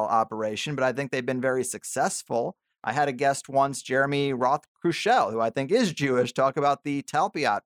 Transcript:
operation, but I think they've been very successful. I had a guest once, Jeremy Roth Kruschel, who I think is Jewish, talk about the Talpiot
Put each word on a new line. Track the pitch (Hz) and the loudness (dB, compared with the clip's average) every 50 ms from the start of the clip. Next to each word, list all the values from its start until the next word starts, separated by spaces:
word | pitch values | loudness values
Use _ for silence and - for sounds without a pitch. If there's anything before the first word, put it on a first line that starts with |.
| 107 - | 2 2
operation, | 113 113 110 110 113 110 110 107 107 104 - 151 147 | 2 2 2 0 -2 -4 -4 -4 -4 -4 -6 -4 -2
but | 131 131 | 0 0
I | 131 | 0
think | 117 135 143 131 | 0 -2 -4 -4
they've | 143 131 123 | -4 -4 -2
been | 131 127 127 | -2 -2 0
very | 123 131 127 131 120 | 0 0 0 0 -2
successful. | - - 107 - - - 127 151 190 - - - - 131 117 165 175 - _ _ _ _ _ - | -4 -6 -10 -10 -6 -4 -2 -2 -2 -2 -4 -6 -4 -2 -2 -2 -4 -6 _ _ _ _ _ -6
I | 110 | -2
had | 117 147 147 | 0 0 0
a | 143 127 | 0 0
guest | 120 143 139 139 - - | 0 2 0 0 0 -4
once, | - 131 135 135 139 135 - | -2 2 2 2 2 0 -6
Jeremy | - - 127 135 139 139 143 143 139 139 131 | -4 0 2 2 2 2 2 0 0 0 0
Roth | 120 127 123 147 151 _ _ _ _ - | 0 2 2 2 0 _ _ _ _ -2
Kruschel, | 170 160 - - 208 247 240 120 98 | -2 0 0 2 2 4 4 2 2
who | 110 113 | 0 0
I | 113 113 | 0 0
think | - 139 135 135 | 0 -2 0 2
is | 190 254 240 175 151 | 2 2 2 2 0
Jewish, | - 143 139 123 123 123 123 - | 0 0 2 2 2 2 0 0
talk | - 131 135 - | 0 0 0 2
about | 156 143 143 143 - - | 2 0 0 0 0 -4
the | 147 143 143 | -6 -6 -6
Talpiot | 127 - - 147 180 208 - 160 139 113 104 98 - | -6 -4 -2 0 0 0 -2 -2 0 0 0 -2 -4